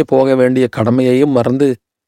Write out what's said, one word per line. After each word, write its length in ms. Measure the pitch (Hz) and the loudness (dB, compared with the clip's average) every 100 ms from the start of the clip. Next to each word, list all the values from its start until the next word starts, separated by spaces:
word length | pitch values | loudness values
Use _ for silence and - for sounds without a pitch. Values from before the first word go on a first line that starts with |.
போக 300 | 151 135 135 | 0 0 0
வேண்டிய 320 | 131 127 127 123 | 2 0 0 -2
கடமையையும் 680 | - 113 127 127 127 147 127 | -2 -2 0 0 0 0 0
மறந்து 320 | 120 131 139 123 _ _ | 0 0 -2 -4 _ _